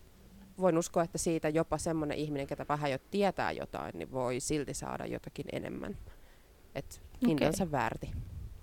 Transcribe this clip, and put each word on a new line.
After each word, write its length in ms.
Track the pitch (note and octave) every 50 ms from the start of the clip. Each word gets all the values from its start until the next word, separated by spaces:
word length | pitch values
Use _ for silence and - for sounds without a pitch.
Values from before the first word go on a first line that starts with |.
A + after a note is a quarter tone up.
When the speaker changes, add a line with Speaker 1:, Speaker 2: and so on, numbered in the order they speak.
| - - - - - - - - - - - -
Speaker 1:
Voin 180 | F#3 F3+ E3 E3
uskoa, 260 | F3 - - F3+ E3+
että 140 | E3 - E3+
siitä 320 | - F#3 E3 D#3+ - D#3
jopa 280 | D3+ D#3+ E3 - D#3 D#3
semmonen 400 | - F3 D#3+ D#3+ D3+ D3 - -
ihminen, 300 | D3+ D3+ D3 C#3 C#3 C#3
ketä 180 | D3 - C#3 -
vähän 220 | D3 D3 D3+ C#3+
jo 60 | C3 - - -
tietää 400 | - G3+ G3+ F#3+ - - A#2+ E2+
jotain, 400 | D#2 - C#2 - - C2+ C#2+ F#2 - -
niin 140 | - -
voi 280 | C3 C3 B2+ A#2+ B2+ B2+
silti 340 | - - D3+ D3+ C#3 - C#3
saada 320 | - - C3 - - B2
jotakin 400 | A2+ B2 - - - - - C#3+ -
enemmän. 460 | - - - - - - - - G3+ - - - - - - - - - - - - - - - -
Et 260 | - - - - - - - -
Speaker 2:
Okei. 120 | - B3+ A#3
Speaker 1:
hintansa 420 | D#3+ C#3+ - D3+ D#3+ G3 G3 D#3+
väärti. 400 | D3 C3 A#2 A2+ - - - - - - - - - - - - - -